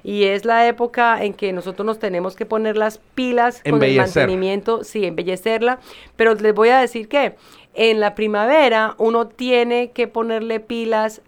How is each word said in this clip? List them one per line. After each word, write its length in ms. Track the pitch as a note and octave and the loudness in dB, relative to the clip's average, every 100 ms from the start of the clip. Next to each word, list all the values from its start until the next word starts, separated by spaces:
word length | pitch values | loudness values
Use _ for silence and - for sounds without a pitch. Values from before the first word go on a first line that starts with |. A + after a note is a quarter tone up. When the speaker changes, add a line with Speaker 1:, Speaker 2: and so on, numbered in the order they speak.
Speaker 1:
y 220 | - G#3 | -8 0
es 200 | G3 G3 | 0 0
la 220 | A3+ A#3 A#3 | 0 2 2
época 560 | A#3 A#3+ A#3+ A#3 A3 | 2 -2 0 0 2
en 100 | G#3 | -2
que 200 | G3 G3+ | -4 -6
nosotros 340 | F3+ F3 F#3 G#3 | -6 -8 -6 -6
nos 140 | A3 | -4
tenemos 340 | A3 F3 F3+ | -4 -4 -6
que 100 | - | -8
poner 320 | G#3+ A3 A3 G#3+ | -6 -2 -2 -2
las 220 | G#3+ G#3+ _ | -4 -6 _
pilas 460 | - B3+ A#3+ A#3+ A#3+ | -6 -2 0 0 -2
con 60 | - | -2
el 60 | |
Speaker 2:
Embellecer. 480 | D3 C3+ C3+ B2+ D#3+ | 2 2 2 2 0
Speaker 1:
mantenimiento, 600 | C3 F#3 F#3+ G3+ G3 A3+ | 0 0 -2 -4 -2 -4
sí, 220 | - A3 F#3 | -4 -6 -4
embellecerla, 720 | E3 F3 F#3 A3+ A3+ A#3 B3+ - - - - | -4 -6 -6 -4 -2 -2 -2 -8 -20 -12 0
pero 180 | A3+ | 2
les 180 | G#3+ G#3+ | 2 2
voy 160 | G#3 A3+ | 4 4
a 100 | B3+ | 4
decir 260 | B3 A#3+ G#3+ | 2 -2 -4
que 300 | C#4+ A#3+ - _ - _ | -2 -2 -4 _ -20 _
en 260 | - A3+ A3 | 0 2 2
la 160 | G#3 G#3 | 0 0
primavera 800 | G#3+ G#3 A3 D#4 C4+ A3 A3 - | -2 0 2 4 4 2 0 0
uno 300 | A3+ A#3 A3+ | 0 0 -2
tiene 640 | - B3 B3 A#3+ A#3+ A#3+ | -6 0 0 2 0 -2
que 160 | - A3+ | -4 -4
ponerle 500 | A3+ A3+ A3+ A3+ A3 | -2 -4 -4 -4 -6
pilas 640 | A3 A#3 A3+ A3 A3 A3 | -6 -6 -2 -2 -2 -6